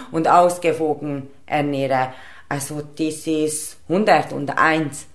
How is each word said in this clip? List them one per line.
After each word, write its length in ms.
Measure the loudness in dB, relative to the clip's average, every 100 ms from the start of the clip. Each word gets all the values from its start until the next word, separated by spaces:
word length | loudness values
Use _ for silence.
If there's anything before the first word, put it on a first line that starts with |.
| -6
und 160 | 0 4
ausgewogen 1000 | 6 6 2 -2 0 0 -2 -4 -6 -8 -16 -4
ernähre. 680 | -2 0 -2 0 0 -2 -6 -20 -16 -8
Also 340 | -8 -6 -10 -10 -4
das 280 | -4 -4 -4
ist 500 | -2 -2 -4 -8 -12 -2
hundertundeins. 1160 | 0 4 4 2 -6 -4 2 2 2 -2 -6 -16